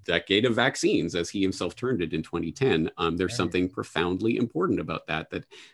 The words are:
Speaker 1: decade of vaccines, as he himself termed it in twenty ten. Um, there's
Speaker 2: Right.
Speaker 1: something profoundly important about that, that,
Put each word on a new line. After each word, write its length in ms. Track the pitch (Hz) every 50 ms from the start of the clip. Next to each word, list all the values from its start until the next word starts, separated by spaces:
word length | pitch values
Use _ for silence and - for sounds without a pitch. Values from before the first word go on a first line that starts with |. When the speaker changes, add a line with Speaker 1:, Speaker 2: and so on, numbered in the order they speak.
| -
Speaker 1:
decade 420 | - 85 85 - - 95 107 113
of 80 | 127 113
vaccines, 600 | 120 120 135 - - - 185 214 98 85 85 85
as 140 | 87 85 -
he 120 | - 98
himself 340 | 95 95 95 - 95 87 -
termed 260 | - 123 127 127 90
it 120 | 87 78 85
in 80 | 80
twenty 300 | 78 - - 85 82 82
ten. 400 | 80 - 135 135 92 80 80 - - -
Um, 180 | 85 82 82 87
there's 140 | 92 87
Speaker 2:
Right. 60 | - -
Speaker 1:
something 320 | 90 85 87 90 92 87
profoundly 640 | - - 110 - - 80 87 87 92 92 110 113 - -
important 420 | 120 113 - 156 185 185 - -
about 280 | 82 80 82 80 - -
that, 220 | 78 78 80 -
that, 140 | - 90 - _ - - - -